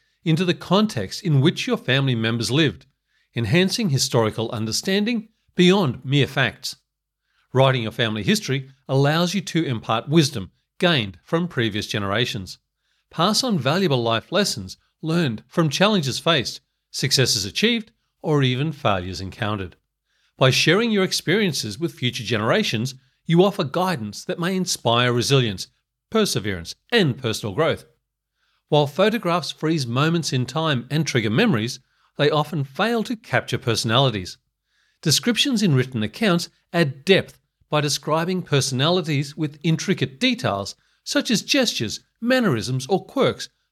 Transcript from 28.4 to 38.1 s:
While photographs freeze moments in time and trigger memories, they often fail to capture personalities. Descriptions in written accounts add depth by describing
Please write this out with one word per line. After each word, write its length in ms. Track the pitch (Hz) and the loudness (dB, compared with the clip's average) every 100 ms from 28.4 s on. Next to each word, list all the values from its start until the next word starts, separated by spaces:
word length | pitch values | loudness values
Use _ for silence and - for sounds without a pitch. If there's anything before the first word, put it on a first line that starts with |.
| _ _ _ | _ _ _
While 180 | 147 143 | 2 2
photographs 640 | - 214 226 175 175 143 | 2 0 0 -2 -2 -4
freeze 360 | - 156 165 120 | -6 -2 -2 -2
moments 460 | 123 156 170 - | 0 0 0 -2
in 120 | 131 | -2
time 420 | 120 160 160 123 120 | -2 -4 -2 -2 -2
and 160 | 151 156 | -4 -2
trigger 240 | 127 107 | -2 0
memories, 500 | 113 233 117 117 - _ _ _ - | 2 2 0 -2 -8 _ _ _ -2
they 120 | 147 | 0
often 340 | 151 151 160 | 2 0 -4
fail 380 | 135 - 214 233 | -6 -4 -2 -2
to 120 | 208 226 | -4 -8
capture 420 | - 120 - 120 | -4 -2 -2 -4
personalities. 800 | 123 107 113 117 139 107 90 - _ _ _ _ _ _ | -2 -2 2 2 2 0 -6 -14 _ _ _ _ _ _
Descriptions 600 | 160 139 233 226 294 233 | -2 0 0 0 0 2
in 120 | 208 | 2
written 280 | 131 127 113 | 2 2 -2
accounts 460 | 107 - 220 170 - _ _ | -4 -2 0 0 -2 _ _
add 320 | 175 143 - | 0 0 0
depth 340 | - 185 - - _ _ _ | 2 2 2 -8 _ _ _
by 120 | 151 | -2
describing 640 | 147 - - | -2 -4 -2